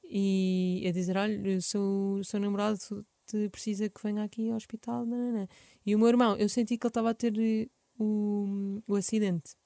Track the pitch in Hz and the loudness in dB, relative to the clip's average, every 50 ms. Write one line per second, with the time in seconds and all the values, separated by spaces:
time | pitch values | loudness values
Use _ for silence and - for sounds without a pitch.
0 | - 339 - 202 196 196 190 190 190 185 185 185 185 180 180 185 - 185 170 185 | -14 -4 -2 0 2 2 2 2 2 2 2 2 2 0 0 0 -2 -2 0 0
1 | 180 180 185 190 202 214 214 202 196 196 190 185 175 - - 208 202 196 196 196 | 0 0 0 0 0 0 -2 -2 -2 0 0 0 0 0 0 0 0 0 0 0
2 | 196 196 196 196 196 - - 208 202 202 202 196 208 214 214 196 - - 208 202 | 0 0 -2 -2 -4 -4 -4 -2 -2 0 0 0 0 -2 -2 -4 -6 -10 -12 -12
3 | 208 _ _ _ _ - - 214 208 202 - - - 220 208 196 214 208 _ - | -12 _ _ _ _ -6 -2 -2 -2 -2 -4 -6 -4 -4 -2 -2 -4 -4 _ -6
4 | - 208 208 208 214 208 - 226 220 226 226 220 - _ - 220 - 233 240 240 | -6 -4 -2 -2 -4 -4 -4 -4 -4 -2 -2 -4 -6 _ -14 -12 -8 -6 -6 -4
5 | 240 233 240 240 247 247 233 214 196 185 - - - - - _ _ 202 208 214 | -4 -4 -2 -2 -2 -2 -2 -2 -4 -6 -10 -20 -20 -20 -20 _ _ 2 4 6
6 | 226 233 240 240 247 220 202 - 208 202 - 247 233 - 240 220 - 233 - 233 | 6 6 6 6 6 4 4 2 2 2 2 0 0 0 -2 -2 -2 -2 0 0
7 | 226 233 226 _ - 233 208 220 226 220 220 220 220 - _ _ _ _ _ - | 0 0 0 _ 0 0 0 2 0 2 0 0 -2 -4 _ _ _ _ _ -2
8 | 220 214 214 208 208 208 208 208 202 196 202 202 196 196 196 214 - - 202 202 | -2 0 2 2 0 0 0 0 0 -2 -2 -2 -4 -4 -6 -8 -4 -2 -2 0
9 | 185 - 226 220 208 196 175 170 - - - _ _ | 0 0 0 0 2 2 0 -2 -4 -8 -20 _ _